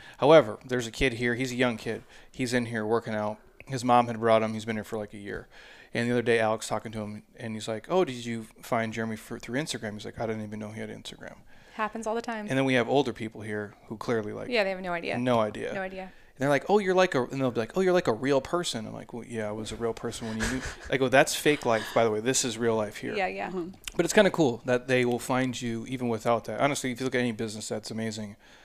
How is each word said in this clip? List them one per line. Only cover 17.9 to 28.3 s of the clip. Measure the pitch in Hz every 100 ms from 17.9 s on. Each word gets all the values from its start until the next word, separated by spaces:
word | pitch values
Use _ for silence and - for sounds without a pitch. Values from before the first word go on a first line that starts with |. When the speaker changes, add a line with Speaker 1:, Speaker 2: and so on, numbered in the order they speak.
Speaker 1:
like | 180 151
a |
real | 110 131 139
person." | - 175 170 113
I'm | 107
like, | 113 -
"Well, | 120 -
yeah, | 113 107
I |
was | 110 107
a |
real | 107 117
person | 113 120 - 113
when | 110
you | 110
knew." | 127 -
Speaker 2:
<laughs> | - -
Speaker 1:
I | 135
go, | 131
"That's | 131 160
fake | - 156 147
life, | 123 110 107
by | 120
the | 113
way. | 107
This | 117 131
is | 127 110
real | 117
life | 113 104 -
here." | -
Speaker 2:
Yeah, | 208
yeah. | 185 196 202
Speaker 3:
Mm-hmm. | 185 170 - -
Speaker 1:
But | -
it's | 170
kinda | - 185
cool | - 143 117
that | 131 123 127
they | 127
will | 123 120
find | - 127 131 120
you | 123 113 113
even | 131 120
without | 113 120 117
that. | 110 110
Honestly, | 139 135 127
if | 117
you |
look | 131
at | 123
any | 123
business, | 110 113 107 -
that's | 110 -
amazing. | 110 113 107 104